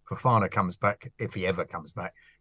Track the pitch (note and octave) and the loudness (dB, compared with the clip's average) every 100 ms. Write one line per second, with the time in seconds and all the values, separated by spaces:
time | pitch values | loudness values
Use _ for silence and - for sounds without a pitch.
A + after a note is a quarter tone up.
0 | - F#2+ B2+ A2+ F#2+ - F#2 F2+ G2+ G2+ | -10 -2 4 4 4 2 0 0 0 0
1 | B2+ - A2+ G#2 F2+ F2+ E2+ F2 D#2 - | -6 -8 -6 -2 0 0 -2 -6 -10 -10
2 | F#2 - - _ | -10 -10 -20 _